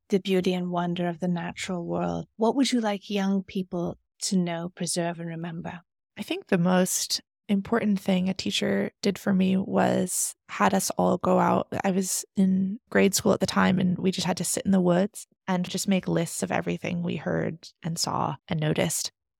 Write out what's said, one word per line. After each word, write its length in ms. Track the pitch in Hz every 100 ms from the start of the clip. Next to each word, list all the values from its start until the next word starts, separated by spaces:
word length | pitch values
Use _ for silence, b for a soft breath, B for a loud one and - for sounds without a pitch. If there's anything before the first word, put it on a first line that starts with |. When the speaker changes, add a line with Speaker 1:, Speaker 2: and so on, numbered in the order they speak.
| _
Speaker 1:
the 100 | 196
beauty 360 | 190 185 185
and 160 | 180 180
wonder 360 | 175 175 175 175
of 140 | 165
the 80 | 180
natural 560 | 170 175 - - 180
world, 420 | 170 170 175 170 175 -
what 200 | 220 254
would 160 | 262
you 80 | 247
like 280 | 220 202 -
young 360 | 202 196 196
people 520 | 190 196 185 180 175 - _ _
to 140 | - 190
know, 360 | 175 170 175
preserve, 460 | - 175 180 170 165
and 80 | 170
remember? 520 | 165 170 165 170 175 _ _ _ -
Speaker 2:
I 40 |
think 260 | - 349 -
the 100 | 190
most 600 | 175 185 185 - - - - _ -
important 520 | 202 196 233 214 196
thing 280 | - 185 185
a 60 |
teacher 580 | 190 208 - 202 196 202 -
did 160 | - 185
for 140 | -
me 240 | 190 185 190
was 800 | 196 190 185 185 185 - - - _
had 260 | - 196
us 160 | 190 -
all 280 | - 180 185
go 200 | 190 185
out. 300 | 180 185 - -
I 60 | 196
was 340 | 185 185 - - -
in 420 | 190 190 190 208 _
grade 260 | 202 196
school 180 | - -
at 80 | 196
the 60 | 190
time, 320 | - 190 185
and 200 | 185 175
we 120 | 190
just 160 | 180 175
had 120 | 185
to 60 |
sit 200 | 175 -
in 80 | -
the 80 | 196
woods 460 | 180 175 202 - - _ -
and 220 | 185 180
just 180 | 185 -
make 220 | 190 185
lists 340 | 165 170 -
of 80 | 175
everything 520 | - 175 175 170 175
we 140 | 175 175
heard 520 | - 165 165 165 - _
and 160 | 165 165
saw 380 | - - - 143 -
and 100 | 165
noticed. 540 | 151 160 165 - - - _ _